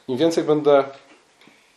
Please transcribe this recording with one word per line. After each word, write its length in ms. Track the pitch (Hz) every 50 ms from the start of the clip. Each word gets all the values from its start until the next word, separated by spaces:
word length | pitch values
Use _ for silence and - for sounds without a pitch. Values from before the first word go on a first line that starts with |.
| _ -
Im 100 | 131 120
więcej 260 | 156 165 165 175 156
będę, 400 | 147 151 151 147 143 143 139 135 - - - - _ - _ _ _ _ _ _ _ _ _ _ _ _